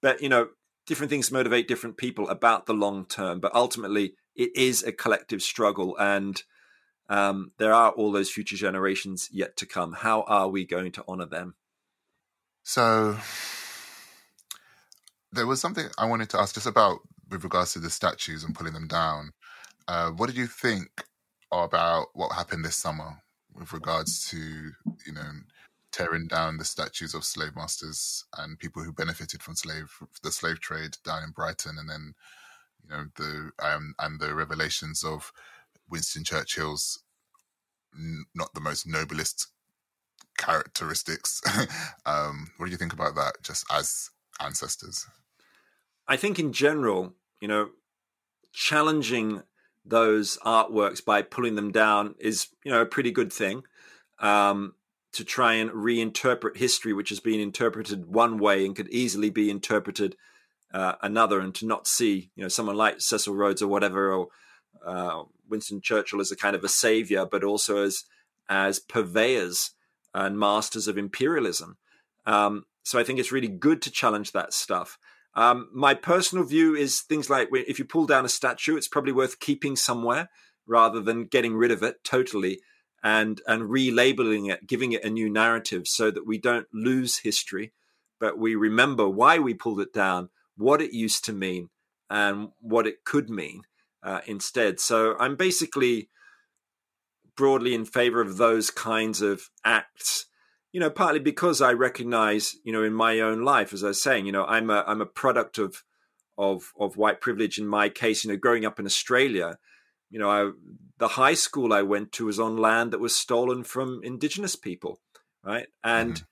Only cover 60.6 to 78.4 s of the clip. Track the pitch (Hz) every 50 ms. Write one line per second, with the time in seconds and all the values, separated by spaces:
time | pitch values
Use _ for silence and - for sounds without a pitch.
60.6 | _ _ 92 95 95 92 92 - - 101 104 110 117 101 104 95 95 95 92 -
61.6 | 110 110 110 - - - - - 123 107 101 95 90 _ _ - 95 92 - -
62.6 | 117 104 101 104 110 107 - - - - 117 104 - 104 98 98 101 101 98 92
63.6 | 104 98 101 101 101 101 92 98 98 98 95 95 90 90 _ _ _ _ - _
64.6 | _ _ _ - - 87 92 90 90 87 80 82 76 _ _ _ _ _ 110 110
65.6 | 107 - 104 101 - - 113 107 101 - - 101 98 95 98 - - 101 101 92
66.6 | 90 98 - - - 117 110 110 113 90 101 95 95 90 - 98 95 101 104 104
67.6 | - - 104 101 101 101 95 - - _ _ _ _ _ _ _ _ - 98 98
68.6 | 98 98 98 - - _ - 120 107 90 87 110 113 123 131 117 92 90 87 -
69.6 | - - _ _ _ _ _ _ _ _ _ 98 98 98 98 104 104 101 104 107
70.6 | 107 - - 113 101 104 98 101 101 98 - - 131 151 170 151 120 98 82 -
71.6 | 85 85 92 _ _ _ _ _ _ _ _ _ _ 110 107 104 104 101 104 104
72.6 | - _ _ _ _ - - 123 120 127 131 127 120 - 131 135 123 110 98 90
73.6 | - 147 165 - - 131 - - - 117 107 104 104 - - 98 82 - - -
74.6 | - - 98 90 87 - - _ _ - - _ _ _ _ - 113 120 123 123
75.6 | 117 - - 127 143 139 139 - - 170 175 185 180 - 180 185 170 123 143 160
76.6 | 165 160 156 147 143 135 - - - _ 156 151 139 - 143 131 117 120 131 131
77.6 | 127 - 131 - 139 - - 165 156 143 147 131 127 120 - -